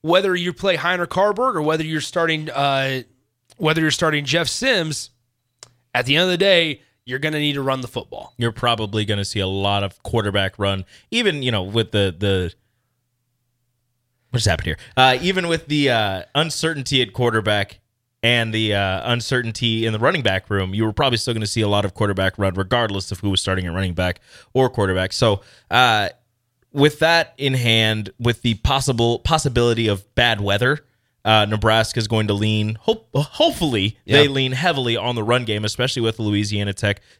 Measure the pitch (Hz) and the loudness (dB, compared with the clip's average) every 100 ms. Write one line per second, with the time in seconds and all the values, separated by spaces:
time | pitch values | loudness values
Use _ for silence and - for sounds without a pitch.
0 | 156 180 196 180 175 - 196 170 170 180 | 2 2 2 0 -2 -2 -2 0 0 -2
1 | 175 180 202 208 254 190 151 160 160 156 | -2 0 0 2 -2 0 0 0 -2 -4
2 | - 180 165 160 151 127 139 135 135 131 | -4 -2 0 -2 -4 -2 0 0 0 -4
3 | 120 _ _ _ _ _ 160 160 160 - | -8 _ _ _ _ _ 0 2 0 2
4 | 160 151 143 160 160 - 262 220 156 147 | 0 0 0 -2 -2 -2 0 0 0 -6
5 | - _ _ _ _ _ - _ _ 120 | -10 _ _ _ _ _ -20 _ _ -4
6 | 123 143 185 175 196 180 160 143 _ _ | 0 0 0 2 4 4 2 -6 _ _
7 | - 127 156 151 147 143 135 131 123 123 | -10 -6 -4 -2 -2 -2 -2 -4 -6 -10
8 | - - - - 117 110 123 113 107 107 | -12 -16 -16 -4 -4 -2 -2 0 -2 -2
9 | 104 104 98 104 95 98 101 101 98 - | -2 -2 -2 -4 -2 -2 0 0 -2 -8
10 | - 117 104 101 95 - 98 98 92 - | -4 -2 0 0 -2 -2 -2 -2 -6 -18
11 | _ 226 220 147 127 110 92 110 110 104 | _ 0 0 0 -2 -2 -2 -2 0 2
12 | 98 82 101 95 87 - _ _ _ _ | 0 0 0 0 -2 -6 _ _ _ _
13 | _ _ _ _ _ _ _ _ _ _ | _ _ _ _ _ _ _ _ _ _
14 | _ _ _ 120 110 82 - 78 - - | _ _ _ -4 -2 -2 -4 -8 -8 2
15 | 131 127 175 190 170 165 151 147 143 117 | 4 4 0 -2 0 -4 -2 0 2 2
16 | 107 95 - 143 160 - 165 156 127 135 | 0 -4 -4 -2 -2 -2 -4 -4 -2 0
17 | 120 - 120 110 104 104 98 - _ _ | 0 0 0 0 0 -2 -2 -10 _ _
18 | _ _ 117 120 113 110 110 101 98 92 | _ _ 0 2 0 -2 0 0 0 -2
19 | 120 120 113 127 113 110 117 113 117 110 | -2 -2 0 -2 -2 -2 -2 0 -2 0
20 | 127 175 110 95 - 101 92 98 110 107 | 0 0 -2 -2 -2 -2 -2 0 -2 0
21 | 139 120 - 113 104 - 104 104 101 - | 0 0 -2 -4 -2 -2 0 0 0 -2
22 | 104 95 95 - 98 90 95 123 113 98 | -2 0 -2 0 -2 -2 0 0 0 -4
23 | - 98 101 92 - 95 90 85 95 85 | -6 -4 -2 -2 0 -2 -2 -2 -2 0
24 | 90 87 _ - - 131 131 117 98 92 | -2 -2 _ -20 -4 2 2 2 0 2
25 | 92 - 117 101 - - _ 120 123 110 | -2 0 2 0 -6 -20 _ 4 4 4
26 | 98 - _ _ _ _ _ 143 147 147 | -2 -6 _ _ _ _ _ 2 2 4
27 | 160 170 156 - 139 131 120 113 110 110 | 2 2 0 -4 -2 0 2 2 2 0
28 | 101 - 117 117 123 107 - 139 135 117 | -6 -4 -2 0 -2 0 0 0 0 2
29 | 117 120 - 156 143 120 120 117 113 98 | 2 0 0 0 0 2 2 2 0 0
30 | - - 120 107 101 98 123 151 _ _ | -4 0 0 2 0 2 2 0 _ _
31 | _ _ 104 110 104 107 113 110 110 - | _ _ 2 4 4 2 2 2 2 -2
32 | 110 110 107 101 107 107 107 110 - 220 | -2 0 0 0 0 0 -2 -2 -2 -2
33 | _ - 147 - 320 - 156 117 95 - | _ -4 -4 0 0 2 0 2 0 -4
34 | - 139 147 135 131 131 180 143 123 117 | 2 4 4 2 -2 -2 -2 0 -2 -2
35 | 113 117 107 123 117 104 107 - 127 - | -2 -2 0 0 0 -4 -4 -2 -4 0
36 | 113 110 107 104 104 104 101 98 104 101 | -2 -2 0 0 0 -2 -4 -2 -2 -2
37 | _ _ | _ _